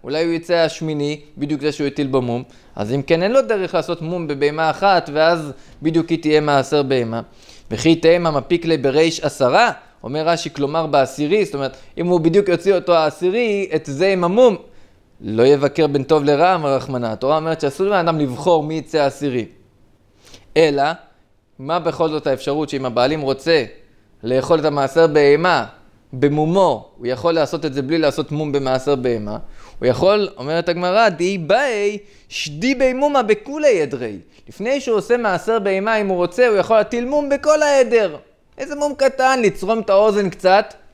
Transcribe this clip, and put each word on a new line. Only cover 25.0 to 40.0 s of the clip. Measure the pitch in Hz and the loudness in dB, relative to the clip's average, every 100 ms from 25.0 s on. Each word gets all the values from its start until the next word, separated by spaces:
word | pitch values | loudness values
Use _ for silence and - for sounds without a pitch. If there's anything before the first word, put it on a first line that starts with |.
| 165 | 4
בהמה | 147 143 147 180 151 107 - - _ _ | 6 6 4 4 0 -2 -12 -20 _ _
במומו, | 127 143 151 156 185 180 113 - - | -2 0 2 0 2 2 0 -8 -10
הוא | 120 | -6
יכול | 123 170 | -2 0
לעשות | 165 143 165 | 0 -2 -2
את | 156 | -4
זה | 135 | -4
בלי | 131 165 | -2 0
לעשות | 151 135 143 | 0 -2 -6
מום | 147 151 | -4 -2
במעשר | 143 131 131 143 | -2 0 -2 0
בהמה. | 139 123 117 104 110 - - - - | 0 0 -2 -4 -10 -12 -16 -20 -2
הוא | 123 | -2
יכול, | 120 175 208 196 - | 2 2 2 0 -6
אומרת | 131 165 170 | -4 -2 -2
הגמרא, | 170 180 196 226 | -2 0 2 2
"דאי | 160 180 196 | 2 -4 -4
באי | 156 220 277 214 208 208 - - _ | 0 0 2 -2 -4 -6 -14 -20 _
שדי | - 156 147 240 | -10 -10 -4 -2
בי | 262 262 | 0 0
מומא | 254 294 277 | 2 0 0
בכולי | 220 208 - 294 302 196 | 0 -2 -2 0 2 2
עדרי". | 147 135 117 98 - _ - | 0 -4 -8 -10 -16 _ -20
לפני | - 214 277 | -10 -4 -4
שהוא | 269 220 | -2 -2
עושה | 180 240 | 0 0
מעשר | 220 180 - 226 | 0 -2 -2 -2
בהמה, | 196 190 208 220 | 0 -2 0 -2
אם | 202 | -2
הוא | 185 | -2
רוצה, | 175 - 247 | -2 2 2
הוא | 202 | 2
יכול | 185 220 | 2 2
להטיל | 208 240 | 2 -4
מום | 240 294 285 | -2 -2 0
בכל | 277 294 302 | 0 2 2
העדר. | 302 277 240 226 190 147 _ _ _ - | 4 4 4 2 0 -4 _ _ _ -12
איזה | 277 285 | -10 -4
מום | 294 | -4
קטן, | 277 269 269 262 262 | 0 0 2 2 2
לצרום | 214 - 190 226 | 2 0 -2 -2
את | 208 | 2
האוזן | 196 | 4